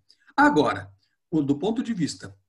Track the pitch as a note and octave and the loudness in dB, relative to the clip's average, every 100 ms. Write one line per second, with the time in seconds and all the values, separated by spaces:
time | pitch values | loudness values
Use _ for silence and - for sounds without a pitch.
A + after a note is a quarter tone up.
0 | _ _ _ - D4 D#3 A#2+ G2 - - | _ _ _ 2 4 4 2 -2 -8 -20
1 | _ _ _ D#3+ C#3 C#3 G3+ A3+ A#3 G3+ | _ _ _ -2 0 0 -2 -2 -4 -4
2 | C3 - G2 - | -4 -6 -16 -20